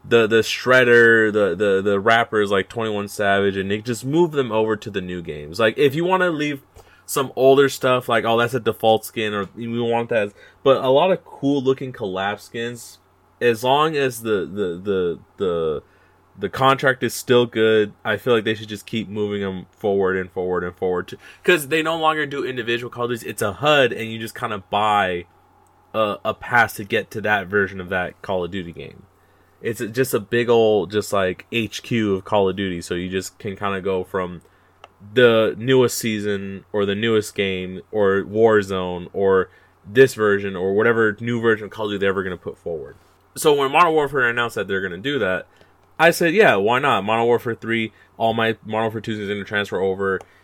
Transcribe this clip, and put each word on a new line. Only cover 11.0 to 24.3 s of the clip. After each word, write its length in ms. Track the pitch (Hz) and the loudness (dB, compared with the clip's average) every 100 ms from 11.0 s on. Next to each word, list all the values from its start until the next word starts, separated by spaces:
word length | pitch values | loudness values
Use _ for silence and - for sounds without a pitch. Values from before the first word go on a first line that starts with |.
| 180 | 4
of 140 | 175 | 0
cool 360 | - - 139 143 | -6 -6 -2 0
looking 320 | 131 131 131 | 0 -2 -4
collab 460 | 127 104 92 98 104 | -8 -6 -4 -4 -6
skins, 580 | - 117 120 117 - - _ _ _ - | -10 -10 -10 -10 -18 -20 _ _ _ -2
as 240 | 120 110 | 0 2
long 320 | 127 143 160 147 | 2 2 2 0
as 260 | 131 113 | -2 -4
the, 240 | 113 101 76 | -2 -2 -2
the, 340 | 101 92 85 | -4 -4 -4
the, 380 | 101 95 87 80 _ - | -2 -2 -2 -4 _ -6
the, 440 | 95 85 80 73 - _ _ _ _ - | -4 -2 -2 -4 -10 _ _ _ _ -10
the 100 | 98 | -8
contract 540 | - 135 135 139 127 | 0 2 2 0 0
is 100 | 117 | -4
still 340 | - - 123 120 | -4 2 2 2
good, 460 | 113 110 110 104 - | 2 2 2 0 -4
I 120 | 110 104 | -6 -4
feel 160 | 127 | 0
like 120 | 117 | 0
they 100 | 107 | 0
should 140 | 107 107 | -6 -8
just 180 | 104 - | -14 -10
keep 220 | 113 92 | -8 -8
moving 320 | 107 104 101 | -6 -6 -4
them 240 | 98 92 90 | -6 -8 -14
forward 440 | _ 104 98 92 95 | _ -2 0 0 -2
and 140 | 92 | -4
forward 320 | 95 90 90 | -6 -4 -4
and 120 | 87 | -4
forward 340 | - 92 90 87 | -6 -4 -4 -6
to, 100 | - - - | -14 -20 -4
'cause 260 | - 170 135 | 0 2 0
they 140 | 160 | -4
no 160 | 156 165 | -2 0
longer 260 | 156 156 143 | 0 0 -4
do 200 | 139 127 | -6 -6
individual 440 | 127 113 120 120 | -6 -4 -4 -6
Call 140 | 120 | -6
of 60 | 120 | -6
Duties. 140 | 117 | -6
It's 180 | 110 110 | -8 -6
a 120 | 107 | -6
hud, 380 | 92 147 147 123 | -2 2 4 2
and 180 | 110 113 | 0 -10
you 80 | 113 | -10
just 180 | 113 | -10